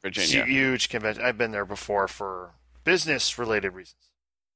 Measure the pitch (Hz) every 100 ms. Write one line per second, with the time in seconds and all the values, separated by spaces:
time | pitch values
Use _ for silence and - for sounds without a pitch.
0 | 95 101 82 - 120 135 131 127 - 120
1 | 107 107 123 113 117 104 98 101 - 101
2 | 95 - 98 92 90 - _ - 165 180
3 | 156 131 - - 117 104 98 90 90 -
4 | _ _ _ _ _